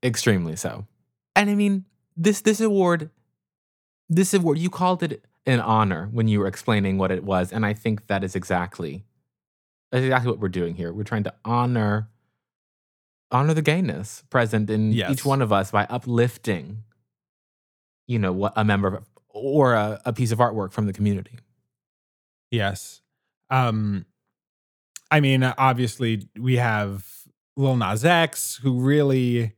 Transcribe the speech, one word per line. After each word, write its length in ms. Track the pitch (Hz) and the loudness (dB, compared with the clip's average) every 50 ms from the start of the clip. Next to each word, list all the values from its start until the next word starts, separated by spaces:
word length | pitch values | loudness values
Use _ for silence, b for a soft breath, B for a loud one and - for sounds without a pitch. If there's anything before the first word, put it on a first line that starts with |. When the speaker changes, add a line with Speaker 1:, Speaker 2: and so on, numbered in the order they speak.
| - | -2
Speaker 1:
Extremely 520 | 127 120 - - 123 107 95 85 80 80 | -2 -4 0 0 2 2 2 0 -4 -6
so. 300 | 90 - - - - 101 - _ _ _ _ _ _ _ _ _ | -6 -8 -8 -8 -10 -14 -18 _ _ _ _ _ _ _ _ _
And 140 | 196 208 202 | 2 2 2
I 60 | 208 | 2
mean, 300 | 202 208 202 196 196 190 _ _ _ _ _ _ - | 2 2 2 0 -2 -4 _ _ _ _ _ _ 0
this, 240 | 165 208 208 202 | 2 2 2 2
this 180 | - 214 214 208 | 2 0 2 2
award, 500 | 220 220 208 196 185 175 175 170 151 156 _ _ _ _ _ _ _ _ _ _ _ _ _ _ _ _ _ _ _ _ | 0 0 2 2 2 2 2 0 -2 -8 _ _ _ _ _ _ _ _ _ _ _ _ _ _ _ _ _ _ _ _
this 240 | 160 170 190 185 - | 2 2 2 2 2
award, 240 | 196 175 165 147 156 | 0 2 2 0 0
you 120 | 170 180 | -2 -4
called 340 | - - 180 180 185 175 180 | -4 -2 0 0 0 0 -2
it 200 | 165 143 - _ _ _ _ _ | -6 -6 -10 _ _ _ _ _
an 140 | - 131 120 | 0 0 0
honor 500 | 107 110 110 110 107 98 92 78 85 104 | 2 2 2 2 4 2 0 -2 -6 -6
when 160 | 113 117 113 110 | -2 0 2 2
you 120 | 107 104 | 2 2
were 80 | 98 95 | 0 0
explaining 500 | 95 - - - 113 104 98 98 95 95 | -4 -6 -2 0 0 2 2 0 0 0
what 140 | 95 92 | 0 0
it 120 | 95 90 92 | 0 -2 -2
was. 280 | 101 98 92 90 90 | -2 0 0 0 -2
And 140 | - 110 107 | -2 -2 -2
I 80 | 104 107 | -2 -2
think 340 | 107 - 113 110 104 - _ | -2 -2 -4 -4 -4 -4 _
that 160 | 104 98 98 | -4 -4 -4
is 120 | 92 92 | -4 -6
exactly, 680 | 95 87 - 95 90 87 87 - - 90 78 71 92 104 _ _ _ _ _ _ _ _ _ _ _ _ _ _ _ _ _ | -6 -4 -2 -2 -2 -2 -4 -8 -10 -10 -10 -10 -12 -16 _ _ _ _ _ _ _ _ _ _ _ _ _ _ _ _ _
that's 120 | - 127 131 | -2 -2 0
exactly 280 | 131 131 127 120 123 | 2 2 2 2 0
what 80 | 113 110 | -2 -2
we're 100 | 107 95 | -2 -4
doing 260 | 90 95 87 85 85 | -2 -2 -4 -4 -4
here. 160 | 90 87 85 85 | -6 -8 -8 -6
We're 100 | 104 107 | -8 -6
trying 200 | - - 110 104 | -4 -4 -4 -4
to 80 | 101 - _ _ | -4 -8 _ _
honor, 680 | 110 120 120 120 123 123 117 107 104 101 107 107 110 _ _ _ _ _ _ _ _ _ _ _ _ _ _ _ _ _ _ _ _ _ _ _ _ | -2 0 0 0 0 0 0 0 0 0 -2 -2 -6 _ _ _ _ _ _ _ _ _ _ _ _ _ _ _ _ _ _ _ _ _ _ _ _
honor 220 | - 123 139 151 160 | 2 2 2 4 2
the 80 | 156 | 2
gayness 640 | 156 147 151 175 190 139 82 71 98 107 - - _ _ | 2 0 0 2 0 -2 -2 -6 -8 -12 -14 -20 _ _
present 400 | - 135 117 107 110 110 107 101 | 0 0 0 2 2 0 0 0
in 220 | 110 107 110 107 | 0 0 2 2
Speaker 2:
Yes. 200 | 107 110 98 87 | 2 0 0 -2
Speaker 1:
each 140 | 139 131 - | -2 -2 0
one 160 | 139 135 135 | 0 0 2
of 100 | 127 107 104 | 2 2 2
us 160 | 98 95 98 | 2 2 2
by 140 | - 104 104 - | 0 -2 -2 0
uplifting, 920 | 120 123 - 123 120 117 120 123 - - _ 120 104 85 69 69 104 110 107 _ _ _ _ _ _ _ _ _ _ _ _ _ _ _ _ _ _ _ _ _ _ _ _ _ | -4 -8 -6 -2 2 2 2 2 0 -6 _ -4 -4 -4 -6 -12 -14 -16 -16 _ _ _ _ _ _ _ _ _ _ _ _ _ _ _ _ _ _ _ _ _ _ _ _ _
you 100 | 120 117 | -2 -2
know, 120 | 101 92 | 0 0
what 220 | 92 95 98 107 - | -2 -2 -2 -2 0
a 80 | 110 107 | 0 2
member 240 | 104 104 98 98 95 | 2 2 2 2 -2
of, 180 | 92 95 - _ _ _ _ _ | -2 -4 -12 _ _ _ _ _
or 440 | _ 107 117 139 139 151 143 127 120 | _ -8 -6 -2 2 4 4 4 4
a, 280 | 110 104 107 110 98 _ | 2 2 0 -2 -6 _
a 80 | 127 117 | -8 -4
piece 180 | - 131 113 | -2 -2 -2
of 80 | 113 104 | 2 2
artwork 320 | 123 120 107 113 98 90 | 2 2 2 -2 -6 -6
from 140 | - - 107 101 | -4 -4 -4 -4
the 60 | 95 | -2
community. 440 | - 101 104 101 95 92 - - - _ _ _ _ _ _ _ _ _ _ _ _ _ _ _ _ _ _ _ _ _ _ | 0 0 0 0 -2 -6 -12 -18 -20 _ _ _ _ _ _ _ _ _ _ _ _ _ _ _ _ _ _ _ _ _ _
Speaker 2:
Yes. 520 | - 117 104 98 98 95 - - - - _ _ _ _ _ _ _ _ _ _ | -4 -2 -2 -2 -4 -6 -12 -16 -20 -20 _ _ _ _ _ _ _ _ _ _
Um, 540 | 131 131 127 120 110 110 107 104 101 95 85 _ _ _ _ _ _ _ _ _ _ _ _ _ _ _ _ _ _ - _ _ | 0 0 2 2 0 -2 -2 -2 -4 -4 -6 _ _ _ _ _ _ _ _ _ _ _ _ _ _ _ _ _ _ -20 _ _
I 80 | 156 151 | 2 4
mean, 240 | 147 139 135 131 131 | 4 4 4 4 2
obviously 840 | 127 - - 131 131 127 120 127 113 - - 131 117 113 104 95 - _ 104 | 2 2 2 2 2 2 2 -2 -4 -4 -4 -2 -2 -2 -2 -6 -10 _ -8
we 160 | 120 127 127 | -2 0 0
have 500 | 120 123 117 110 107 104 101 98 95 92 - - - - _ _ _ _ _ _ - | 2 2 2 0 0 -2 -4 -6 -10 -12 -14 -20 -20 -20 _ _ _ _ _ _ 0
Lil 180 | 139 135 131 123 | 0 2 2 2
Nas 260 | 113 92 101 107 110 | 0 0 -2 0 2
X, 540 | 165 175 170 165 156 - - - - - - | 2 4 4 2 0 -2 -6 -8 -8 -8 -4
who 180 | 117 135 127 123 | -2 -2 0 2
really 720 | 127 135 143 151 147 139 135 131 127 123 120 120 117 110 104 | 2 2 4 4 4 4 2 2 2 0 0 0 -2 -2 -6